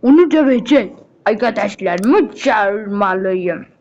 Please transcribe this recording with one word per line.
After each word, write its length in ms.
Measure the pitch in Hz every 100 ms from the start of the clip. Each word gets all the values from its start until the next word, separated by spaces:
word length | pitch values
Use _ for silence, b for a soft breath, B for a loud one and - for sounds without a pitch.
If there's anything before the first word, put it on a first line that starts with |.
Onu 280 | 240 294 349
dövecek. 640 | 311 277 247 - 285 202 - - _
Arkadaşlarımı 1080 | - 214 233 220 202 - 190 175 202 311 285
çağırmalıyım. 1300 | - 269 220 202 202 214 202 202 185 190 185 180 165 135 _